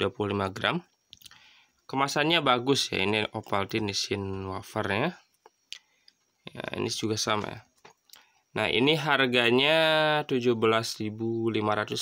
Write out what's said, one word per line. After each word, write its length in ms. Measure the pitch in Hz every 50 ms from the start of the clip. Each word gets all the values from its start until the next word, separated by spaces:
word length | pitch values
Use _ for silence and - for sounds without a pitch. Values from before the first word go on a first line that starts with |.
dua 80 | 101 98
puluh 240 | - - 104 101 101
lima 160 | 101 98 95
gram. 320 | 95 - 101 104 131 175 175 _ _ _ _ _ - _ - - - - - - - _ _ _ _ _ _
Kemasannya 560 | - - 135 135 139 - 156 147 156 170 170
bagus 480 | 147 135 123 123 120 131 139 127 - -
ya, 160 | - 95 95
ini 240 | 98 107 107 104 -
Ovaltine 640 | - 110 - - - 101 98 98 - 113 110 101 98
Nissin 560 | - - - - 101 98 98 95 95 95 95
wafernya. 640 | 95 98 - - - 107 104 98 98 104 135 170 180 - _ _ _ _ _ - _ _ _ - - - _ _ _ _ _ _ _ _ _ _ _ _ - -
Ya, 160 | - - - - - 98
ini 80 | 101 113
juga 240 | 113 - - 107 110
sama 400 | 107 - 113 110 104 101 - 107
ya. 80 | 113 - _ _ _ _ - _ _ _ _ - - - _ _ _ _ _ - 110
Nah, 160 | 107 90 -
ini 240 | 110 123 143 160 156
harganya 800 | 143 156 139 131 135 127 123 123 120 117 120 127 135 147 160 160 160 160 156 156 156 156 151 151 147
tujuh 320 | - 139 127 120 123 120 113
belas 400 | 113 110 110 113 113 - - -
ribu 560 | 110 107 107 110 113 113 113 113 113 113 107
lima 240 | 110 107 107 107 107
ratus 240 | 107 - - -